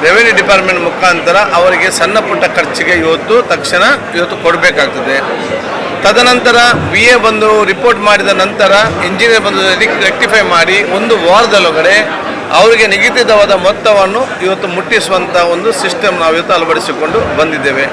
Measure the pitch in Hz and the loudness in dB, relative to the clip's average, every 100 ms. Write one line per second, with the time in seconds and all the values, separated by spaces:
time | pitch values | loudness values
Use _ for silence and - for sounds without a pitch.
0 | 151 196 233 196 196 196 185 180 170 - | 2 2 2 0 2 0 0 -2 -4 0
1 | 180 175 170 185 208 170 180 180 185 - | 0 0 0 0 2 2 2 2 -2 -2
2 | 170 214 202 202 - 180 156 - 165 180 | 0 0 -2 -2 -2 -2 -4 -4 -2 0
3 | 160 160 - 226 240 170 - 180 214 277 | 0 -2 0 0 0 -4 -2 0 0 0
4 | - 170 175 190 165 170 180 151 139 - | -4 -6 -4 -2 -2 0 0 0 -2 -2
5 | 135 135 - - - - - - - - | -4 -4 -4 -6 -6 -6 -6 -8 -8 -2
6 | 196 214 247 247 247 240 240 233 - 185 | 0 2 2 2 2 2 2 2 -2 0
7 | 233 247 220 214 220 214 202 185 185 226 | 4 4 2 0 2 2 2 0 0 0
8 | 208 202 196 190 190 202 196 196 220 - | 2 0 2 0 -2 0 2 4 2 -2
9 | 175 190 233 220 202 190 190 185 220 208 | -4 0 2 2 0 -2 0 0 -2 0
10 | 190 - - 220 190 175 165 196 202 190 | -2 0 0 0 2 2 2 0 0 -2
11 | 226 220 170 196 233 202 180 160 165 202 | 0 0 4 4 4 2 2 2 2 2
12 | 214 - - - - 160 214 233 220 196 | 0 -6 -8 -10 -2 2 4 4 2 2
13 | 220 247 226 214 202 190 185 208 233 208 | 0 0 2 2 4 2 0 0 0 2
14 | 190 214 220 - 185 190 190 175 165 226 | 2 0 -4 -4 -4 -4 -4 -6 -2 -2
15 | - 190 175 180 170 170 208 - 190 170 | 0 -2 -2 -2 0 0 -2 -2 -4 -2
16 | 175 180 165 165 170 185 165 156 - 143 | -2 0 0 0 0 -2 0 -2 -2 -6
17 | 156 208 143 147 160 156 139 135 135 | -2 -2 -2 -2 -2 -2 -4 -2 -4